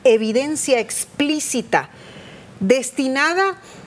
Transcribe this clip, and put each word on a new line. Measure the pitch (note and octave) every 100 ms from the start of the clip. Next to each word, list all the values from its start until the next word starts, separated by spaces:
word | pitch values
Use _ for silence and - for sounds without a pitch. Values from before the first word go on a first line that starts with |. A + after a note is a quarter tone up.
evidencia | C4 A3+ A3 A3+ D4 D4+ - B3
explícita | A3 - - - C#4+ D#4 - B3 - D#3+ C3+ - - - - - - -
destinada | F#3+ C4 - - C4 C4+ D#4 F4 G4 F4+ - -